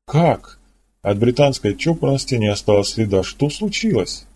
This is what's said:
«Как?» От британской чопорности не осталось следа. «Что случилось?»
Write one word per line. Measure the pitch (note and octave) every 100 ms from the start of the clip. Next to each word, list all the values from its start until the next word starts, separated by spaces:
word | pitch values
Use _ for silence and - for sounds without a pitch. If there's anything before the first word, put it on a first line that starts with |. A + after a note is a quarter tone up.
| -
«Как?» | D3 E3 A2+ - - _ _ _ _
От | G2 G#2
британской | A#2+ B2 C#3+ C3 G#2 G2+
чопорности | D#3 E3 C3+ C#3 -
не | B2 G#2+
осталось | G2+ - G2+ F#2+
следа. | - G#2+ F#2+
«Что | F2+ - D3
случилось?» | - G#3 - A3+ B2+ E2+ - -